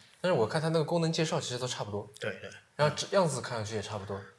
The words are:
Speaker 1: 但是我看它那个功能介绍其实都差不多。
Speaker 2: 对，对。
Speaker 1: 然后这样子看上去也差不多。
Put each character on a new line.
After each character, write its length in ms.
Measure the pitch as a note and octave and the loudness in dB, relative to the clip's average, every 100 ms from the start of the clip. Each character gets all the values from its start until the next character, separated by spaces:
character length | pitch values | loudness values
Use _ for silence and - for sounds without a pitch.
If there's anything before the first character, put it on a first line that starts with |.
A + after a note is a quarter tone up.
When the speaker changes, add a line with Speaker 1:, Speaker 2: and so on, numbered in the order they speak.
| - - | -20 -4
Speaker 1:
但 80 | F3+ | 2
是 80 | D#3 | 4
我 80 | |
看 160 | G#2+ D#3+ | 2 2
它 100 | D#3+ | 2
那 80 | E3 | 2
个 40 | |
功 160 | D3+ E3+ | 2 2
能 120 | E3 | 2
介 120 | E3 | 2
绍 160 | D#3+ E3+ | 0 0
其 100 | B2+ | -2
实 60 | B2 | -4
都 120 | B2 | -4
差 160 | - | -4
不 60 | G#2 | -4
多。 180 | G2+ - - | -6 -6 -6
Speaker 2:
对， 140 | A2 F#2 | -6 -6
对。 100 | G2 - - | -10 -14 -8
Speaker 1:
然 160 | - D3 | 2 2
后 20 | - | 2
这 200 | - G3 | 2 4
样 120 | E3 | 4
子 120 | C3 | 2
看 160 | - A#2+ | -4 -4
上 60 | |
去 120 | G#2 A2 | -2 -4
也 40 | |
差 160 | - G#2+ | -4 -6
不 80 | |
多。 160 | G2 F#2+ - | -6 -8 -8